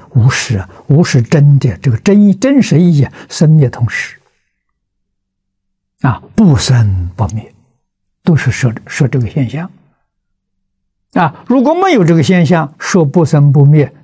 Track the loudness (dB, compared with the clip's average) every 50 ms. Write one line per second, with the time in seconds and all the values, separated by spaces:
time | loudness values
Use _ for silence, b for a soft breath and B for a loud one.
0 | B B B 0 0 0 0 -4 -6 -6 -6 -6 -8 B B B B B 0 2
1 | 2 2 0 -2 -2 0 0 2 2 4 2 2 0 -2 -4 -4 -4 -4 -4 -2
2 | 0 0 2 4 4 2 2 0 0 0 2 2 0 2 2 2 2 2 2 0
3 | 0 -2 B B B B -4 0 2 2 4 4 2 0 -2 -4 -6 -4 -4 -6
4 | -10 -12 -16 _ _ _ _ _ _ _ _ _ _ _ _ _ _ _ _ _
5 | _ _ _ _ _ _ _ _ _ _ _ _ _ _ _ _ _ _ _ _
6 | -6 -6 -6 -6 -10 -8 -2 0 2 2 2 0 0 0 0 0 0 0 -2 -4
7 | -6 -8 -8 -6 -6 -6 -6 -8 -10 -14 _ _ _ _ _ _ _ _ _ _
8 | _ _ _ _ -4 -2 -2 0 -2 -4 -4 -4 -4 -6 -6 -8 -14 -10 -6 -4
9 | -4 -2 -2 -4 -6 -4 -4 -6 -6 -6 -6 -10 -10 -12 -16 _ _ _ _ _
10 | _ _ _ _ _ _ _ _ _ _ _ _ _ _ _ _ _ _ _ _
11 | _ _ -4 -4 -4 -4 -6 -6 -4 -2 0 0 2 0 0 0 0 0 2 2
12 | 2 2 2 2 2 2 2 2 2 2 0 -2 -2 -6 -10 -12 -8 -2 0 0
13 | 0 0 0 0 0 0 2 2 2 2 4 4 4 4 4 2 2 0 -4 _